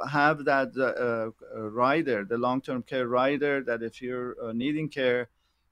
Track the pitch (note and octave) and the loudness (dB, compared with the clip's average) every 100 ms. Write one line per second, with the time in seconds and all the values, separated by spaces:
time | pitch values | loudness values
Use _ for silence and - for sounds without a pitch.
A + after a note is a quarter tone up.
0 | C3+ D3 D3 D3+ C#3+ C#3 C3 B2 B2+ - | -2 4 4 4 2 2 2 0 0 2
1 | B2 A#2 A2 - A#2+ A2+ A2 A2 B2 D3+ | 0 0 -2 -6 -14 -8 -6 2 4 4
2 | D3 A2+ G2 A#2 B2 B2+ - B2+ A#2 C3+ | 2 0 0 0 0 0 -2 -6 -4 -2
3 | A#2+ B2 C3 C#3+ C#3+ C#3 B2 A#2 A2+ - | 0 2 2 2 0 0 -2 -4 -4 -8
4 | B2+ B2 B2 - A#2 A2+ C3 D3+ D#3 D3 | -8 -6 -8 -8 -6 -4 -2 -2 -4 0
5 | C3 B2 A#2+ _ _ _ _ | 0 0 -2 _ _ _ _